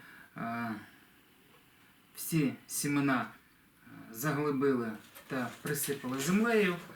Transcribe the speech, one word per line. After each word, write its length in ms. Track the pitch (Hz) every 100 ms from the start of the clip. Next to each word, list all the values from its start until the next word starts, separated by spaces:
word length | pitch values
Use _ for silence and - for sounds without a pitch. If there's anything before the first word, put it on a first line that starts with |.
| - - - -
е, 380 | 117 117 117 104 - - - - _ _ - - _ _ - _ _ -
всі 380 | - 165 135 113 -
сімена, 540 | - 147 143 139 127
е, 680 | 110 - _ _ _ _ - - -
заглибили 800 | 113 151 143 147 135 139 127 113 107 - - -
та 220 | 135 120 -
присипали 580 | - 143 - 139 127 131
землею, 560 | 139 196 233 220 190 170 -